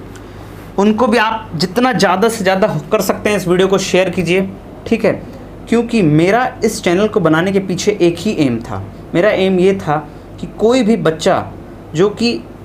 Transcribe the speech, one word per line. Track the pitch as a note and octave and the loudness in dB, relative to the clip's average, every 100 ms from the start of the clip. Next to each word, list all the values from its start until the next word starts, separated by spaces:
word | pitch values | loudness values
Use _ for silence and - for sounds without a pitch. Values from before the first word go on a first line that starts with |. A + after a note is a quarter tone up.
| - - - - - - - - | -18 -18 -18 -18 -18 -18 -8 0
उनको | G#3 G#3+ B3 | 2 4 2
भी | A#3 | 2
आप | A3 A3 - | 2 -2 -6
जितना | D#3 F3+ A#3 B3+ | -4 -2 2 2
ज़्यादा | G3 F#3 F#3 A3+ | 4 2 4 2
से | A3+ | 0
ज़्यादा | F#3 F#3+ G3+ D3+ - | 0 2 2 0 -2
कर | G#3+ | 0
सकते | G3 G3 G#3+ | 0 -2 0
हैं | G#3 | 0
इस | E3+ | 2
वीडियो | F3+ F#3 | 2 4
को | F#3+ | 2
share | F#3+ F3+ F3+ | 2 2 2
कीजिए, | F3 E3 F#3 F#3+ - - - - | 0 0 0 -2 -6 -16 -10 -4
ठीक | A3 | 0
है। | F#3+ - - - - - - | 0 -2 -6 -16 -16 -12 -2
क्योंकि | A3+ A#3 A3+ | 0 2 2
मेरा | E3 D3+ F3 A3+ B3+ - | 4 4 4 2 0 -2
इस | A3 - | -2 0
channel | G3 F3 G#3+ | 0 2 2
को | G#3+ | 2
बनाने | D#3+ D#3 F#3 | 2 2 2
के | G3 | 0
पीछे | F#3+ F3 - G3 | -2 -2 0 2
एक | E3+ E3+ | 2 2
ही | G#3+ G#3+ | -2 0
एम | C3+ A#2 | 0 0
था, | - G2 F#2+ - - | -6 -8 -10 -14 -4
मेरा | E3 G3+ | 0 2
एम | F3+ F#3+ F#3 | 2 2 4
ये | F#3 G3 | 2 2
था | D#3+ D3+ - - - - | 0 -4 -4 -16 -18 -14
कि | E3 - | -12 0
कोई | G#3+ C4 | 2 4
भी | G#3+ A3 | 4 2
बच्चा | D#3+ D#3+ F#3+ C#3 G2 - - - - | 2 0 2 0 -2 -12 -18 -18 -6
जो | D3+ G3+ | 0 0
कि | - A#3 - - - | 2 -2 -2 -8 -18